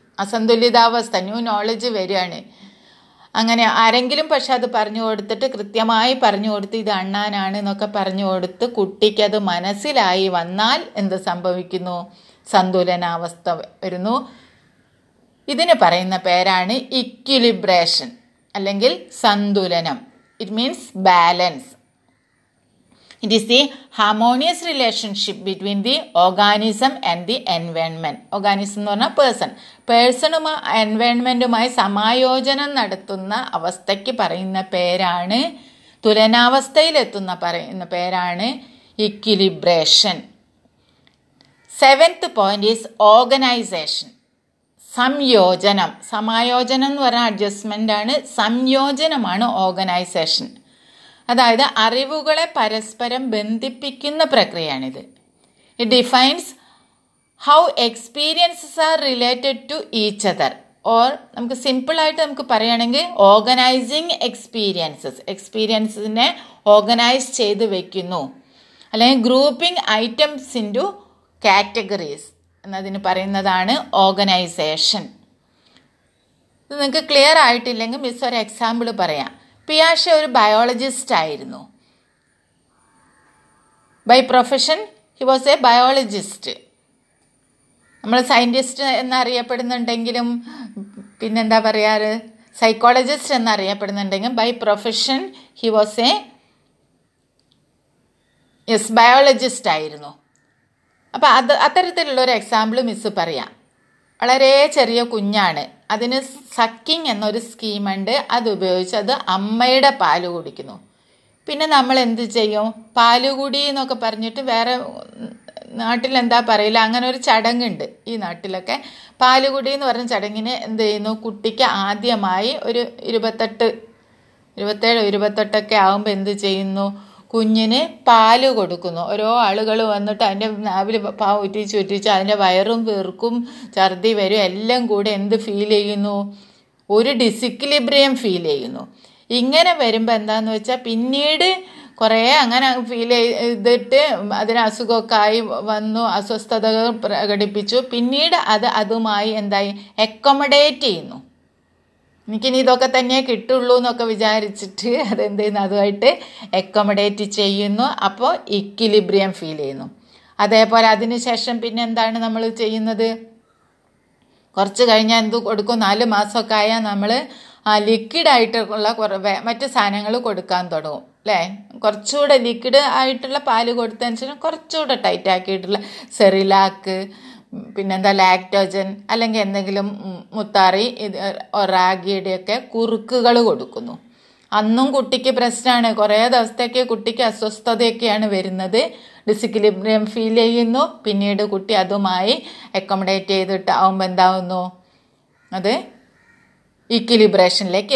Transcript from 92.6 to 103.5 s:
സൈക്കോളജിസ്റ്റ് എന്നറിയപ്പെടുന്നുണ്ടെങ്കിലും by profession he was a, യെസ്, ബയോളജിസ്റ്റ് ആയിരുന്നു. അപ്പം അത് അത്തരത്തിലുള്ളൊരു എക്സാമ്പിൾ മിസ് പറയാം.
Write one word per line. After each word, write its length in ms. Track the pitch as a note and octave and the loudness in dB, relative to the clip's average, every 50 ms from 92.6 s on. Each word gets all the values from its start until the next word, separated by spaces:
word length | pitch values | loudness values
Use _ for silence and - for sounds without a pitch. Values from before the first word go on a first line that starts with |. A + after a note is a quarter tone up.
സൈക്കോളജിസ്റ്റ് 720 | A#3 A3+ A3 A3 A#3+ A#3+ A#3+ B3+ C4 B3 D4 D4 - - C#4+ B3+ | 2 2 2 4 4 6 6 6 4 2 -2 -4 -2 -2 -2 0
എന്നറിയപ്പെടുന്നുണ്ടെങ്കിലും 960 | A3+ A3+ G#3+ G#3 F#3+ F#3+ G3+ G3+ G#3 G3 G3+ G3+ G3+ F#3+ G3 F#3+ G3+ B3 B3+ A#3 | 2 0 0 0 0 -4 -4 -4 -6 -6 -4 -4 -4 -4 -4 -4 -4 -4 -2 0
by 80 | A3 A#3+ A#3+ A#3+ A#3 | 0 0 -2 -2 0
profession 560 | G#3+ G#3 G#3 - A#3+ A3 - - - C4 C4+ F#4+ F#4+ - - - _ _ - - | 0 0 0 -2 -4 -4 -2 -2 -2 -2 -4 -4 -8 -12 -18 -20 _ _ -4 -4
he 60 | A3+ A3 | 0 2
was 180 | G#3+ G#3+ G#3+ - - A#3 C4 | 2 2 0 0 0 2 2
a, 20 | G4 G#4 - - _ _ _ _ _ _ _ _ _ _ _ _ _ _ _ _ _ _ _ _ _ _ _ _ _ _ _ _ _ _ _ _ _ _ _ _ _ _ _ _ _ _ _ _ _ _ _ - A3+ | 2 0 -2 -10 _ _ _ _ _ _ _ _ _ _ _ _ _ _ _ _ _ _ _ _ _ _ _ _ _ _ _ _ _ _ _ _ _ _ _ _ _ _ _ _ _ _ _ _ _ _ _ -2 -2
യെസ്, 200 | G#3 A3 - A3+ A#3 | -2 -2 2 4 6
ബയോളജിസ്റ്റ് 720 | A#3 A#3 B3 C4+ C#4 C#4+ C4+ - C4 B3 - - - G#3 D#3+ | 8 8 8 8 8 6 6 4 2 -4 -4 -4 -2 -2 -2
ആയിരുന്നു. 360 | D#3 D#3 D3+ D3 D3 D3 C#3+ - _ _ _ _ _ _ _ _ _ _ _ _ _ _ _ _ _ _ _ - | -2 -4 -8 -10 -14 -18 -20 -20 _ _ _ _ _ _ _ _ _ _ _ _ _ _ _ _ _ _ _ -4
അപ്പം 160 | B3 C#4 C#4+ A#3 | 2 4 6 6
അത് 160 | B3 B3+ A#3 C#4+ - - | 6 4 4 2 2 2
അത്തരത്തിലുള്ളൊരു 680 | D4+ - F#4 F#4 F4 F4 F4 E4 D4 C4 B3+ B3+ B3+ C4 G#3+ | 2 2 2 0 0 -2 -4 -4 -2 0 0 2 2 2 0
എക്സാമ്പിൾ 400 | - - B3 A3 A3 A3 A3 B3 B3+ A#3 | -2 0 0 0 0 2 0 -2 -2 -2
മിസ് 220 | G#3 G#3 - G#3+ G#3 G3+ | -4 -4 -6 -6 -4 -4
പറയാം. 320 | E3+ E3 D#3+ B2+ A2+ - | -4 -4 -4 -8 -8 -10